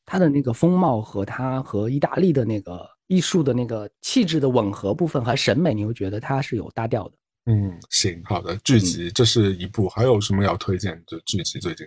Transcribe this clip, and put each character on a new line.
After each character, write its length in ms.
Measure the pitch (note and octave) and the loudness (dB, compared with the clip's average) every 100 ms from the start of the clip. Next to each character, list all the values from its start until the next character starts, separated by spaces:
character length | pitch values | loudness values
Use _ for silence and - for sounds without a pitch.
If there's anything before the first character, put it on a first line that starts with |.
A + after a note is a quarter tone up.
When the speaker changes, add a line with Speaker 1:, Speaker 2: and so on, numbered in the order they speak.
| - | -4
Speaker 1:
它 120 | F#3 | 2
的 120 | E3 | 4
那 100 | C#3+ | 2
个 140 | B2+ | 0
风 180 | A#2 E3+ | 2 4
貌 300 | F3+ E3+ A2 | 4 2 0
和 240 | A2 G#2 G2 | -2 -6 -6
它 340 | - C3 C3 | -4 -4 -4
和 300 | B2+ G2+ A2+ | -4 -2 -2
意 100 | C#3 | 0
大 140 | D#3 | -2
利 180 | - F#3 | 2 2
的 140 | C#3 A2+ | 2 0
那 120 | G#2+ | -4
个 260 | - F2 - _ - | -6 -14 -16 _ 0
艺 120 | F#3 | 0
术 220 | - F#3 | 2 0
的 100 | C3+ | 2
那 140 | B2 A#2 | 0 -2
个 240 | A2 G#2 _ | -6 -10 _
气 240 | - C4 | -2 0
质 160 | F3+ D#3 | 2 2
的 80 | C3 | 2
吻 240 | B2 G2+ | 4 2
合 220 | G2 G2 | -2 -2
部 120 | D#3 E3 | 0 0
分 160 | C#3 | -2
和 140 | A#2+ A#2 | -2 0
审 220 | - G#2+ | 2 2
美， 160 | F3 | 2
你 100 | G#2+ | 0
会 80 | G#2 | -2
觉 160 | A#2 F#2+ | -4 -6
得 100 | G#2 | -6
它 220 | - C3+ | -4 -4
是 160 | - A2 | -2 -4
有 140 | D#2 | -6
搭 180 | - A2+ | -6 -2
调 160 | A#2+ F2 | -4 -6
的。 40 | _ _ _ | _ _ _
Speaker 2:
嗯， 320 | A#2+ G#2 G2 E2+ - | 2 2 2 -6 -4
行， 320 | - F#2+ E2+ | 0 0 -4
好 160 | - G2+ | -6 -6
的， 160 | F2+ G2 | -4 -4
剧 200 | - A#2+ | 4 4
集， 300 | F#2 E2 F2 | 4 0 -4
Speaker 1:
嗯。 40 | |
Speaker 2:
这 120 | - | 2
是 280 | A2+ A#2+ G2+ F2+ | 2 4 2 0
一 100 | F#2+ | -6
部， 220 | - F#2 | -4 -4
还 160 | A2+ | 0
有 160 | B2+ G#2+ | 2 2
什 120 | G2+ | 2
么 120 | G2 | 0
要 120 | G2 F2 | 0 0
推 220 | - F#2 | -2 -2
荐？ 240 | G2 E2 - | -4 -8 -12
就 100 | E2 - | -12 -6
剧 160 | F#2+ | -4
集 160 | D#2+ - | -4 -6
最 160 | F3+ | -8
近 100 | - | -8